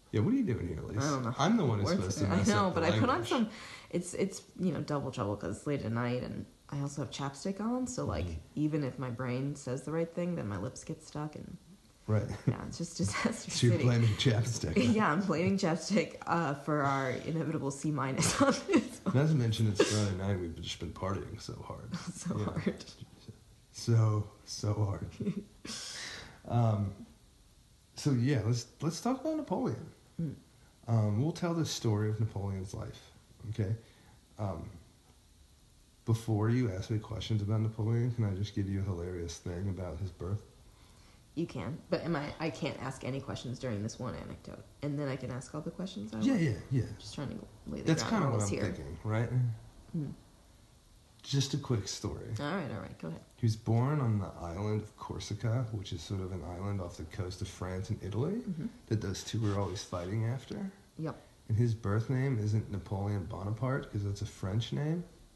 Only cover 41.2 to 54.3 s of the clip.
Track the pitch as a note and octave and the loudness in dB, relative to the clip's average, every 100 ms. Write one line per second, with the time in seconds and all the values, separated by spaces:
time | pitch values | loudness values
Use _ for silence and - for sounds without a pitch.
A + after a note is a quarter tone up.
41.2 | - - E3+ B2 G2+ E3+ - - - D#3 | -10 -4 -4 -4 -6 -6 -2 -2 0 -2
42.2 | D3 - D#3+ - D3 - B2+ - - C#3 | -2 -4 -4 -2 -4 -4 -6 -6 -4 -6
43.2 | - D3 C3 A#2 B2+ G#2 G#2+ - A#2+ D#2 | -6 -8 -6 -6 -4 -2 -4 -4 -6 -6
44.2 | - - - - - - C#3+ C#3+ C#3+ C3 | -10 -12 -12 -14 -16 -8 -4 -2 -2 -4
45.2 | B2 B2 - D3+ E3+ - F#3+ G3+ G#3+ A3+ | -4 -6 -6 -6 -6 -6 -8 -6 -6 0
46.2 | C4+ A#3+ D#3 - - C3+ - - - - | 2 4 4 2 0 0 0 -4 -10 -8
47.2 | C#3+ - - - - - C#3+ D#3 - A3 | -6 -8 -12 -14 -8 -2 4 4 4 2
48.2 | C#3+ G#2+ G2+ - F#2 - - - G#2+ A2 | 4 2 2 0 0 -2 -8 -6 -2 0
49.2 | A#2+ B2 A#2+ A2 - - - E3 C3+ - | 2 2 2 -2 -10 -20 -8 -4 -4 -8
50.2 | - - - - - - - - - - | -16 -20 -20 -20 -20 -20 -20 -20 -20 -16
51.2 | - C#3 - D3 - A#2 F#2 - F#2+ C2+ | -2 0 2 0 2 0 0 -4 -4 -4
52.2 | G2+ A2 D3 F#3+ C3 G#2 - - - - | -6 -4 -2 -2 -2 -6 -8 -8 -8 -8
53.2 | - - A2+ A2 - A#2 C3 D3+ A#2 G#2 | -12 0 2 2 2 4 4 2 2 2
54.2 | E2+ | 0